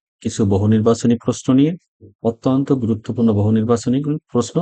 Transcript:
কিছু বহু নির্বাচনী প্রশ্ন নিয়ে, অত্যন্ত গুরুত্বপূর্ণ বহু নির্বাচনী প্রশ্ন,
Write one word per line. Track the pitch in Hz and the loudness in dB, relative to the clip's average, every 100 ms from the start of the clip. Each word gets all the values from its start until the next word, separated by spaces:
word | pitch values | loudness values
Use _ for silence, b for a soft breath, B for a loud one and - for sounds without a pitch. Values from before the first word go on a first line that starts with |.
| _ _ | _ _
কিছু | 110 - 104 | -8 -2 0
বহু | 113 107 | 2 2
নির্বাচনী | 110 113 117 120 120 | 2 2 2 0 0
প্রশ্ন | - 117 - | -2 -4 0
নিয়ে, | 131 151 180 _ _ - _ | 2 2 -2 _ _ -20 _
অত্যন্ত | 113 113 135 131 139 | -6 -4 -2 -2 0
গুরুত্বপূর্ণ | 135 113 107 - 113 117 | -2 -2 -4 -6 -2 0
বহু | 104 104 | 2 2
নির্বাচনী | 110 113 117 123 131 147 151 _ | 0 0 -2 0 -2 -2 -6 _
প্রশ্ন, | 120 120 160 | -4 -2 -4